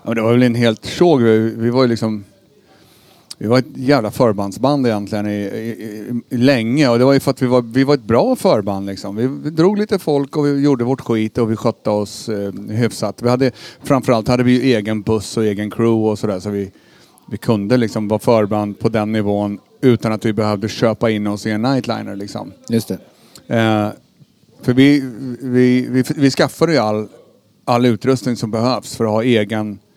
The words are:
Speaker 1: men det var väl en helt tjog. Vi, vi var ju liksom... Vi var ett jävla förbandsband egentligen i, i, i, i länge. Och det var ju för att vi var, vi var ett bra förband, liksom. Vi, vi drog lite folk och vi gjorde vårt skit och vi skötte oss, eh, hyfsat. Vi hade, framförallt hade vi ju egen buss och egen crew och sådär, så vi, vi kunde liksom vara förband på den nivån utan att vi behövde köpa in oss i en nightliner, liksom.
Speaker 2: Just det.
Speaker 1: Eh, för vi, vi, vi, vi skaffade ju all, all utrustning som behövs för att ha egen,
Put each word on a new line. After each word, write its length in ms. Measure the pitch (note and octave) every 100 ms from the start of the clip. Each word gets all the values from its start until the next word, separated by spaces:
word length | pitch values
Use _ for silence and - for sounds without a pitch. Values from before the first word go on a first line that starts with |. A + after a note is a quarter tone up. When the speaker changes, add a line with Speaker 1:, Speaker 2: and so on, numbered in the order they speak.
Speaker 1:
men 120 | - A#2
det 60 |
var 100 | A2
väl 120 | A#2+
en 120 | B2+ A#2
helt 300 | A#2 A2 -
tjog. 360 | - F3 C#3+
Vi, 320 | A#2 A2 A2+ A2
vi 120 | A#2
var 120 | B2
ju 60 | B2+
liksom... 360 | A2+ A2 G#2+ G2 _ _ _ _ _ _ _ _ _ - -
Vi 100 | G#2
var 120 | B2
ett 60 | B2 C3
jävla 340 | B2+ C#3 G#2+
förbandsband 760 | - B2 G2+ G2+ F#2+ B2+ C#3+ B2
egentligen 400 | G#2 G2+ G#2 G#2
i, 40 |
i, 380 | G#2 G2+ G#2+ A2+
i, 520 | G2+ G#2+ G#2 G2+ A#2+ -
i 80 | B2
länge. 520 | B2+ C3 A2+ C#3 C3+
Och 100 | A#2+
det 60 | C3
var 80 |
ju 60 | C#3
för 120 | C#3
att 100 | C3
vi 40 | B2+
var, 140 | B2
vi 220 | A#2 B2
var 100 | C3+
ett 100 | C#3+
bra 320 | G#2+ A#2 A3+ C4
förband, 500 | G3 B2 G2 G2 G2
liksom. 300 | G2 G2+ G#2
Vi, 120 | B2+
vi 220 | C#3+ C#3+
drog 280 | D#3+ F3 G#3
lite 220 | G#3+ G3
folk 380 | - C#3+ C#3 D#3
och 80 | D3
vi 160 | C#3
gjorde 220 | C#3+ C3
vårt 180 | A#2+ C3
skit 360 | - A2+ A2 -
och 140 | A2+
vi 40 | A2
skötte 340 | A#2 A2 -
oss, 400 | G#2 G2+ - -
eh, 240 | G#2 G2+ G2 G#2
hyfsat. 520 | A2 A2+ - G#2+ -
Vi 80 | A#2
hade, 220 | G#2+ C3+ - - -
framförallt 440 | - C3+ A#2 A#2 A2
hade 160 | B2
vi 80 | B2
ju 240 | B2 C3 A2+
egen 260 | G#2 G#2+
buss 360 | G2+ A2 G2+ -
och 80 | G#2+
egen 240 | G2+ G#2+
crew 380 | - A#2 A2+ A2
och 80 | G#2
sådär, 200 | G#2+ F#2
så 100 | G2
vi, 220 | G2+ F#2+ - _ _ _ _ -
vi 60 | G#2
kunde 400 | - A2 G2+ B2
liksom 300 | A2+ A2+ G#2
vara 120 | G#2+
förband 600 | - A2+ G#2 G#2+ G#2 G2
på 100 | A2+
den 220 | A2 G#2+
nivån 480 | A2 G2+ G2+ G#2 G2+ _ -
utan 300 | C3 A#2 A2+
att 140 | A2 A2+
vi 80 |
behövde 360 | G#2+ G#2+ G#2 G#2
köpa 400 | - A#2+ G#2+ A#2
in 180 | G#2+ G#2
oss 180 | G2+ A2
i 60 |
en 100 | G#2+
nightliner, 540 | B2 C3+ A#2 A2 G#2 G2+
liksom. 360 | G2+ A2 G2+ - -
Speaker 2:
Just 180 | A2+ -
det. 120 | F#2+ - _ _ - - A#2
Speaker 1:
Eh, 320 | A2 G#2+ G#2 - _ _ _ _ _ _
för 120 | -
vi, 300 | B2 C#3 C#3+ C3 A2 C3 A#2+
vi, 460 | C3+ B2 B2 B2+ A#2+
vi, 140 | B2+ B2 D#3
vi 160 | C#3
skaffade 400 | - D3 - E3
ju 60 | D3
all, 300 | G#2+ G#2+ G#2+ - _ _ _ _ -
all 200 | A#2+ B2
utrustning 500 | A2 B2 C3 B2+ A#2
som 160 | A2
behövs 440 | A2 A#2+ A#2 - -
för 100 | A2+
att 60 |
ha 120 | G#2+
egen, 560 | B2 A#2 G2+ A2 G#2 G2+ _